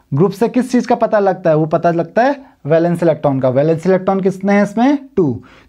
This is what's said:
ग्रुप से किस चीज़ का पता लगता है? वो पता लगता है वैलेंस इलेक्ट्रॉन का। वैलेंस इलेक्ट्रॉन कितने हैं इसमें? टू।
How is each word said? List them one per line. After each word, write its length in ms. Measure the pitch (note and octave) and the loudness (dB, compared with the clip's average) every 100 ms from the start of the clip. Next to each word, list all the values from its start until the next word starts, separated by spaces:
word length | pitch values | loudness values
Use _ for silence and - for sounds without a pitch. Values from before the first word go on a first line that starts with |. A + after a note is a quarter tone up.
| - | -6
ग्रुप 180 | C#3 G3 | 0 0
से 160 | F#3+ A#3 | 0 -2
किस 220 | B3 B3+ | -2 0
चीज़ 160 | B3 - | 0 0
का 80 | A#3+ | 0
पता 240 | G#3+ G#3+ | 0 0
लगता 300 | G3 F#3 F3 | 0 0 0
है? 60 | D#3 | 0
वो 100 | D#3 | 0
पता 260 | E3 E3+ | 0 0
लगता 320 | E3+ E3+ A3 | -2 -2 0
है 120 | B3+ C#4 - _ C#3+ | 0 -2 -8 _ 0
वैलेंस 380 | E3 E3+ E3+ | 0 2 0
इलेक्ट्रॉन 360 | E3+ D3+ C#3+ C3+ | 0 0 0 0
का। 100 | B2+ | 0
वैलेंस 360 | B2 D#3 D#3+ F#3 | 0 0 0 0
इलेक्ट्रॉन 320 | F#3 F#3+ G3 | 0 0 -2
कितने 320 | F#3+ F#3 G3 | -2 -2 0
हैं 100 | G3+ | 0
इसमें? 340 | G3+ A3 B3+ C#4+ - - | 0 0 0 0 -4 -2
टू। 260 | D3+ A#2 - - | -2 -2 -10 -20